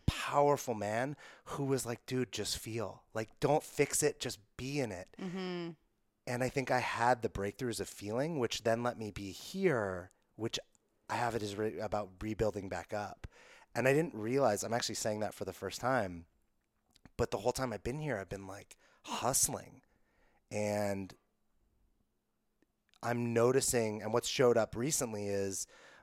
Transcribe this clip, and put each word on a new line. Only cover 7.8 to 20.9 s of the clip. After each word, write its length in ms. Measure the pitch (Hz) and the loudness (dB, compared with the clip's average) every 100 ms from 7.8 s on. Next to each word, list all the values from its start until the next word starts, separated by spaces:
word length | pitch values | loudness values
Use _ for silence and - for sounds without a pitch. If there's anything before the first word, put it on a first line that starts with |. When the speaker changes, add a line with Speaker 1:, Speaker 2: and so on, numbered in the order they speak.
Speaker 1:
of 80 | 95 | -6
feeling, 500 | - 101 117 151 165 | -8 -4 -2 -2 0
which 240 | 117 - | 0 0
then 180 | 117 113 | 2 2
let 160 | 120 113 | 0 -2
me 140 | 107 | -6
be 200 | 101 98 | -8 -8
here, 760 | 90 - 190 190 127 101 92 92 _ _ - | -10 -10 0 2 2 0 -4 -8 _ _ -6
which 200 | 110 - - _ _ _ - | -4 -4 -8 _ _ _ -6
I 60 | 107 | -2
have 200 | 120 113 | 0 0
it 80 | |
is 140 | 104 101 | -2 -2
re-, 220 | 107 78 | -2 -2
about 320 | 107 104 98 92 | -2 -2 -4 -6
rebuilding 480 | 107 107 110 101 95 | -6 0 0 0 -4
back 240 | 90 85 | -6 -4
up. 340 | 104 101 - - - - - - - | -6 -6 -8 -16 -18 -20 -20 -8 2
And 140 | 123 | 4
I 40 | |
didn't 220 | 139 165 110 | 6 2 -2
realize, 480 | 107 131 131 104 | -2 2 4 2
I'm 100 | 104 | 0
actually 220 | 117 - 107 | -2 -2 -2
saying 240 | 117 107 | -2 -2
that 140 | 107 | -4
for 100 | - | -4
the 80 | 95 | -8
first 300 | - 98 - | -6 -8 -4
time, 420 | 120 131 98 87 85 _ _ _ _ _ _ _ - - | 0 0 0 -6 -14 _ _ _ _ _ _ _ -10 -2
but 140 | 120 | -2
the 80 | 107 | 0
whole 120 | 107 | 0
time 220 | 123 131 | 0 -2
I've 100 | 104 | -4
been 160 | 113 143 | -4 -4
here, 180 | 151 110 | -4 -4
I've 120 | 95 | -4
been, 180 | 98 98 | -8 -10
like, 300 | 98 95 - _ _ | -14 -18 -20 _ _
hustling. 800 | - 233 110 139 - 117 - - _ _ _ _ _ _ _ | -10 -2 2 4 2 0 -10 -20 _ _ _ _ _ _ _
And 640 | 107 104 104 104 | -2 0 2 0